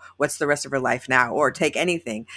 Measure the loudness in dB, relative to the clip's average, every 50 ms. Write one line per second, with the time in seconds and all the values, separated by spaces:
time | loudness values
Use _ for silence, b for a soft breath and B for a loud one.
0 | B B B -2 -2 -2 0 -2 0 0 0 0 -2 -4 -4 -2 0 0 0 -2
1 | 0 2 2 4 4 2 2 2 2 2 2 0 0 0 0 0 0 0 -2 -2
2 | -4 -8 -10 -10 -10 B B